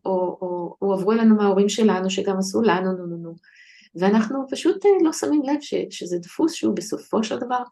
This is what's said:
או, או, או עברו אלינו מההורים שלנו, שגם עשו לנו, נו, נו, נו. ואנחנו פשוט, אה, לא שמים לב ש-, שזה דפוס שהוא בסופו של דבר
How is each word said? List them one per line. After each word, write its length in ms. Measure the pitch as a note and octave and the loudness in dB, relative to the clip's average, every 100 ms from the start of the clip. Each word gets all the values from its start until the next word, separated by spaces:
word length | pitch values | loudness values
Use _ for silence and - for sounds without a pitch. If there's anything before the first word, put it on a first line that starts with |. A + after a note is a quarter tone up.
או, 340 | F#3+ F#3 F3+ - | -4 -2 -2 -4
או, 360 | F#3 F3+ F3 - | -6 -6 -8 -4
או 100 | G3 | -2
עברו 200 | F#3+ F3+ | 0 2
אלינו 240 | A3+ A3+ G#3+ | 4 6 6
מההורים 320 | G3+ G3 G#3 | 4 4 2
שלנו, 420 | A3 G#3+ F#3 F#3+ | 4 2 2 0
שגם 280 | F#3+ G3 F#3+ | -2 -2 -2
עשו 240 | F#3+ G#3+ | -2 0
לנו, 300 | A3+ F3 F#3 | 2 2 0
נו, 140 | F#3 F3 | -4 -6
נו, 100 | E3+ | -10
נו. 180 | E3 E3+ _ _ - - _ | -12 -16 _ _ -20 -20 _
ואנחנו 520 | E3 F#3+ A3 A3 C4+ C4 | -2 2 4 2 -4 -6
פשוט, 360 | - D#4+ G4 G4+ | -2 0 2 4
אה, 40 | F#4+ | 4
לא 100 | D#4+ | 4
שמים 300 | D#4 C#4+ D4+ | 0 0 0
לב 180 | C4+ D4 | 0 -2
ש-, 140 | - F#3+ F#3+ | -2 -4 -4
שזה 280 | - F3 F3 | -8 -6 -6
דפוס 340 | F3 - D#4+ | -6 -6 -4
שהוא 240 | - A3 F3+ | -2 -2 -2
בסופו 480 | E3+ - - G#3 | -4 -10 -4 -4
של 140 | A3 B3 | -2 -6
דבר 240 | B3 B3+ A#3+ | -4 -6 -6